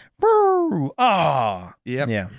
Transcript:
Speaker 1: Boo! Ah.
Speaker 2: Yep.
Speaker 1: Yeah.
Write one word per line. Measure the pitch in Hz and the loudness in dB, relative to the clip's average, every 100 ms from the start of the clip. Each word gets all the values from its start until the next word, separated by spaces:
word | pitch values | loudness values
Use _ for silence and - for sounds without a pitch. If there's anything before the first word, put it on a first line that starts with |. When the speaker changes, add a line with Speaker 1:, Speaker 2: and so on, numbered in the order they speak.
| - _ | -20 _
Speaker 1:
Boo! | 427 427 392 370 339 190 135 - | 2 4 4 2 0 -2 -4 0
Ah. | 247 190 160 139 110 92 90 - 117 | 0 2 0 0 -2 -4 -10 -16 -8
Speaker 2:
Yep. | 127 135 | -6 -4
Speaker 1:
Yeah. | 107 90 | -4 -6